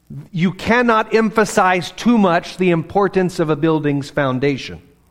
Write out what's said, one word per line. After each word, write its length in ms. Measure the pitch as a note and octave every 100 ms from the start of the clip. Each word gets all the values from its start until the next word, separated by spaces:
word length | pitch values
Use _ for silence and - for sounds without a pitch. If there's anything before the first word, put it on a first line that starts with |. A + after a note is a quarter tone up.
| - C#3 -
you 200 | F3 F3+
cannot 600 | F3+ - A#3 A#3+ A3 A3+
emphasize 760 | A3 A3 A3 G#3 - F#3 F#3 D#3
too 260 | - A3 A#3+
much 400 | F#3+ E3+ - -
the 120 | F3+
importance 680 | E3 D#3 G3 G3 F#3+ F3+ -
of 100 | D#3
a 60 | D3
building's 540 | D#3+ D#3 D3 C#3+ C3+
foundation. 720 | - C#3 B2+ C#3 C3+ - E2+ - _ _